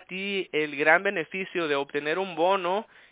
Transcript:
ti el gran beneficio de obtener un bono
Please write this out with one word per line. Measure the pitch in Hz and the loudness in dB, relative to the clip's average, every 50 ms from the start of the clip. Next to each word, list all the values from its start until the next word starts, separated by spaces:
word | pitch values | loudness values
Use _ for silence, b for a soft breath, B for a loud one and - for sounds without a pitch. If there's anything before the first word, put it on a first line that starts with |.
| - | 2
ti | - 180 190 196 202 202 190 175 - - | -8 -10 -8 -6 -4 -4 -4 -6 -2 -2
el | 151 156 151 143 139 | -2 -2 -2 -2 2
gran | 151 156 160 180 | 6 6 6 6
beneficio | 196 202 202 175 151 - - 190 190 - - 180 165 151 | 4 0 -2 -2 -6 -4 -6 -6 -6 -4 -4 -2 0 0
de | 143 | 0
obtener | 139 143 - - 143 147 151 160 185 | -2 -2 -2 -4 -4 -2 -2 -2 -2
un | 196 190 170 | -2 -4 -2
bono | 151 165 185 196 196 175 175 190 208 233 b b b b b | 0 2 2 2 2 2 0 -2 -2 -4 b b b b b